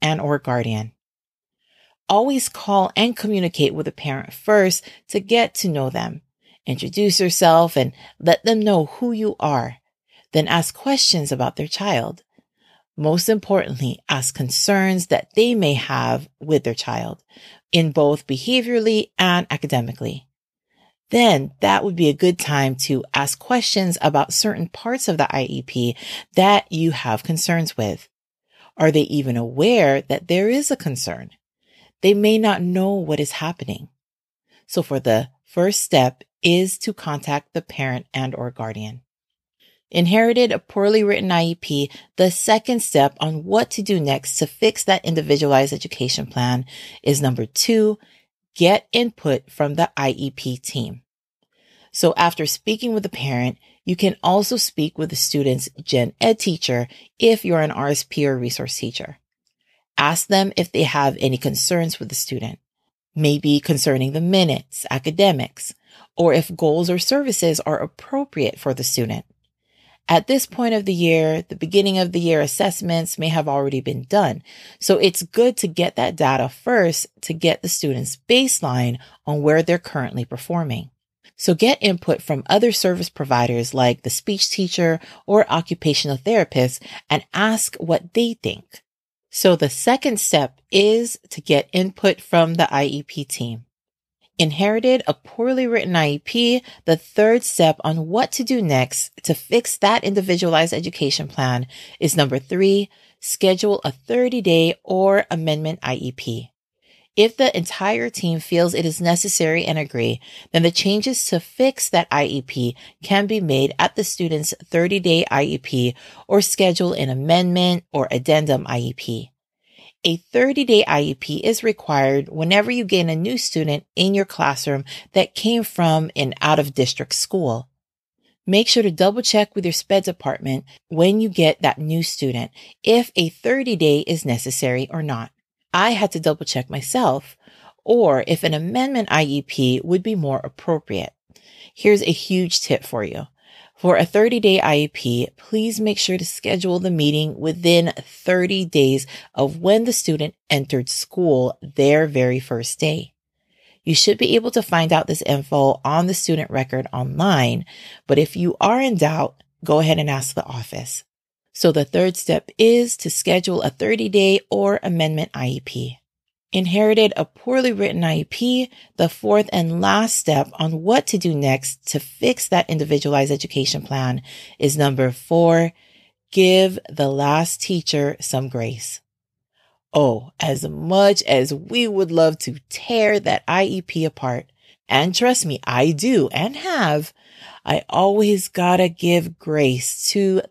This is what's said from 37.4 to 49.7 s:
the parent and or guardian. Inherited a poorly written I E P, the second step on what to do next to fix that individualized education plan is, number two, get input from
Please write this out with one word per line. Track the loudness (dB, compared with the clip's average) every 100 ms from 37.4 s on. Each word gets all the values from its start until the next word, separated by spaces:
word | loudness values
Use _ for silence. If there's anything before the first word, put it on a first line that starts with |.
| -4
the | -10
parent | -10 -6 -6 -6 -8
and | -8 -6
or | -6 -10
guardian. | -8 -10 -10 -12 -14 _ _ _ _ _ _ _ _ _
Inherited | 0 4 4 4 4 2
a | 0
poorly | -4 0 2 4
written | 4 2 2
I | 2 0
E | -2
P, | -4 -2 -4 -6 -8 2
the | 2
second | 2 2 2 2 -4
step | 0 2 2 2
on | -4 -4
what | -2 -2 0
to | -4
do | -2 0
next | 0 -2 -4 -4
to | -6
fix | 0 0 0 0
that | 0
individualized | 0 -2 0 2 4 4 2
education | -2 -10 -6 -4 -4 -6
plan | -2 -2 -2 -6 -14 -20 -6
is, | -2 0
number | 0 -2 -4
two, | -4 0 2 2 0 _ _ _ _ _ 2
get | 4 4 0
input | -2 -2 -4 -2 -2 -4
from | -4 -4